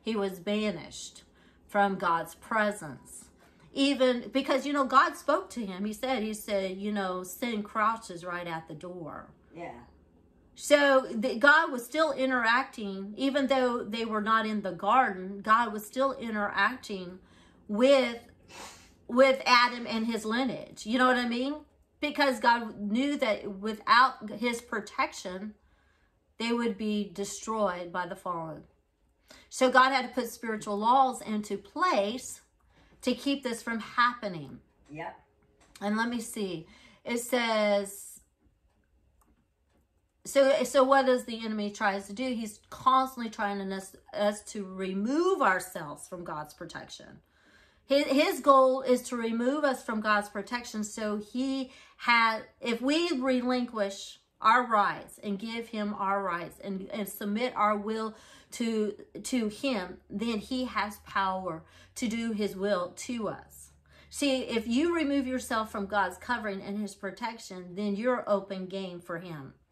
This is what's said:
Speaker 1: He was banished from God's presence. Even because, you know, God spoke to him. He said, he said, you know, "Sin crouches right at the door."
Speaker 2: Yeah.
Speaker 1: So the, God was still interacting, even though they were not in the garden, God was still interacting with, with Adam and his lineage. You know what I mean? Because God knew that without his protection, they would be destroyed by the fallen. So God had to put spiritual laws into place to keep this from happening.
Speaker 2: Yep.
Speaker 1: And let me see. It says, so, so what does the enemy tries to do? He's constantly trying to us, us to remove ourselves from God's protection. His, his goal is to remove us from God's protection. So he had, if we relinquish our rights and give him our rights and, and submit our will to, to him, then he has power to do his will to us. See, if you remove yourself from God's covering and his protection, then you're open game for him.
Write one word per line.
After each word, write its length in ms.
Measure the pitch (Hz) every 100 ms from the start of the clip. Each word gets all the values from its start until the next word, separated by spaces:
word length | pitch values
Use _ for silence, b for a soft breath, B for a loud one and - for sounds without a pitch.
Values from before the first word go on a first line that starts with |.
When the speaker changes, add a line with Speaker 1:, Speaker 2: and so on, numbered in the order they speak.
Speaker 1:
He 140 | - 220
was 240 | 196 180
banished 840 | 185 208 214 165 - - - - - b b b _
from 300 | 208 202 190
God's 380 | 202 226 - -
presence. 880 | - 226 208 202 156 117 - - - _ b b b
Even 580 | - 277 254 254 240 208
because, 340 | 269 269 277 262
you 80 |
know, 120 | 285 277
God 320 | 269 320 294
spoke 320 | - 330 392
to 140 | 240 196
him. 200 | 185 208
He 80 |
said, 300 | 214 254 254
he 100 | 214
said, 440 | 214 - 202 190 190
you 140 | 208
know, 320 | 208 190 180
"Sin 380 | 185 - 240 214
crouches 640 | 208 226 214 226 - 170 175
right 220 | 175 175
at 200 | 165 165
the 60 |
door." 560 | 160 180 180 147 - - - _ 165
Speaker 2:
Yeah. 260 | 170 - - _ _ _ _ _ _ -
Speaker 1:
So 500 | - 285 285 269 262
the, 240 | 226 254 233
God 360 | 285 302 330
was 140 | 254 -
still 260 | 302 311
interacting, 1000 | - 262 254 226 240 277 - 202 190 196 208
even 300 | 269 277 269
though 380 | 262 254 240
they 220 | - 233 226
were 160 | 214
not 260 | 208 220 214
in 140 | 214
the 100 | 190
garden, 680 | 175 202 247 240 185 185 202
God 280 | 214 220 233
was 140 | 208 -
still 280 | 254 269
interacting 1040 | 262 233 214 202 - 202 254 - 196 180 185 b b b b -
with, 500 | 208 262 277 240 233 - _ - B B B B B -
with 320 | 240 269 262 -
Adam 400 | 247 240 240 233
and 200 | 226 226
his 180 | 226 220
lineage. 600 | 233 262 156 - - 208
You 100 | 254
know 100 | 254
what 100 | 247
I 100 | 240
mean? 300 | 233 269 302 - _ _ _
Because 380 | 294 294 277 226
God 400 | 247 233 220 -
knew 380 | 208 226 285 294
that 420 | 247 202 - 190
without 720 | 208 214 - 233 254 - 214
his 300 | - 240 233
protection, 920 | - 220 208 - 311 - 190 190 214 - _ _ _ _ _ _ _ _
they 140 | 226
would 220 | 233 233 202
be 360 | 214 208 190
destroyed 800 | 170 196 - - 220 196 180 175
by 160 | 180 175
the 80 | 185
fallen. 480 | 185 170 160 151 - _ _ _ _ _ B B B
So 200 | - 254
God 220 | 254 262
had 160 | 269 240
to 60 | -
put 140 | 226
spiritual 480 | - 226 214 220 202
laws 440 | 220 269 262 220
into 360 | - 214 208 196
place 840 | - 294 370 262 202 247 - - _ _ _ b b b
to 120 | -
keep 300 | 240 277 277
this 180 | 247 226
from 180 | - 226
happening. 800 | - - 240 240 202 170 135 123 _ _ _
Speaker 2:
Yep. 280 | 151 - - _ _ _ _ _ -
Speaker 1:
And 160 | 202 214
let 140 | 233
me 100 | 240
see. 480 | 220 220 196 165 - B B B -
It 140 | 240
says, 1000 | - 247 226 220 208 202 196 - - - _ _ _ _ _ _ _ _ _ _ _ _ _ _ _ _ _ _ _ _ -
so, 380 | 277 269 - 247
so 180 | 285
what 220 | 262 269 254
does 180 | 247
the 220 | - 226 226
enemy 260 | 214 208
tries 360 | 202 214 196 196
to 60 |
do? 200 | 202 262
He's 260 | 226 220 - _
constantly 600 | - 262 262 262 254 226
trying 360 | 220 208 202 190
to 100 | 190
us, 200 | 190 - -
us 300 | - 208 208 -
to 140 | 214 190
remove 760 | 190 190 190 220 294 359 370
ourselves 680 | 226 185 - 180 151 143 -
from 160 | 180 170
God's 280 | 156 151
protection. 680 | - 175 147 - - - - _ b b b b b _
His, 200 | 277 285
his 340 | 269 339 311
goal 400 | 285 269 262 262
is 200 | - 247
to 120 | - 247
remove 480 | 226 226 240 294
us 180 | 285 254
from 200 | - 214
God's 260 | 214 208 208
protection. 560 | 208 202 247 233 214
So 340 | 208 - 214 208
he 540 | 208 247 269 269 254 B B B
had, 460 | - 233 226 220 - _
if 220 | 240 226
we 300 | 262 311 349
relinquish 1080 | 277 262 254 247 254 240 220 196 196 - - _ _
our 260 | 220 247 233
rights 520 | 220 190 156 - -
and 160 | 214 196
give 300 | 226 233 226
him 260 | 214 208 208
our 240 | 196 202
rights 380 | 190 170 - -
and, 260 | 202 190 190
and 160 | 220 190
submit 460 | - 208 208 240 -
our 220 | 208 208
will 360 | 202 220 220 214 B B B
to, 420 | - 233 220 214 208 - -
to 240 | 214 254 214
him, 500 | - 277 220 180 185 _
then 300 | 202 233 214
he 260 | - 254 254
has 320 | 208 208 208 -
power 580 | 202 190 190 185 160 - b b -
to 120 | 233
do 240 | 226 233
his 240 | 214 202 190
will 380 | 202 190 196 -
to 320 | - 240 196
us. 440 | 135 - - - _ _ b b
See, 340 | - 285 262
if 220 | - 226 226
you 280 | 240 339 339
remove 320 | 285 285 254
yourself 440 | 254 - 233 214
from 140 | 220 196
God's 320 | 208 185 180
covering 440 | - 240 214 196
and 180 | 202 208
his 160 | 202 -
protection, 800 | 196 185 233 226 - 185 180 175
then 200 | 208 196
you're 280 | 240 247 -
open 400 | 202 196 190 185
game 340 | 190 185 175
for 180 | 170 170
him. 360 | 180 156 135 - _